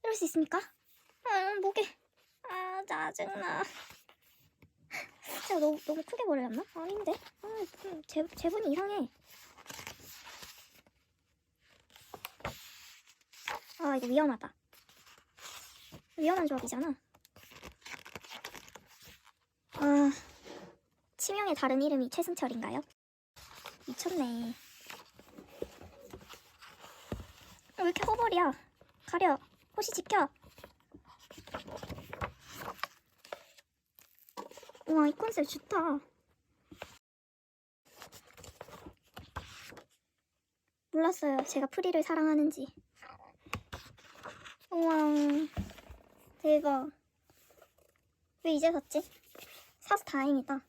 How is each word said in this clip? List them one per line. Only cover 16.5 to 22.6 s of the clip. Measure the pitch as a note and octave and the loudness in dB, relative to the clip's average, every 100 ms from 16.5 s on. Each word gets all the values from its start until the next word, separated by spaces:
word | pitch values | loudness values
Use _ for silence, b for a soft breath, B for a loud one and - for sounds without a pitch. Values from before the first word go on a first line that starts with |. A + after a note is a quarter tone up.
| C4+ A#3+ B3 D#4+ C4+ _ _ - - - - - - - - - - - - - - - - _ - - - - _ _ _ _ - | 0 -4 -4 -4 -6 _ _ -20 -20 -20 -18 -18 -18 -16 -16 -14 -18 -16 -16 -14 -16 -18 -20 _ -20 -20 -20 -20 _ _ _ _ 0
아, | C#4+ C#4+ C#4+ C#4+ B B B B B B _ _ _ - | 6 8 8 4 B B B B B B _ _ _ -6
치명의 | - G4+ G4+ | -2 0 0
다른 | D4+ C4 C4 | 2 2 4
이름이 | D4 C#4+ B3+ | 4 2 2
최승철인가요? | - E4+ F4 C#4 A#3+ | 0 -2 0 -2 -2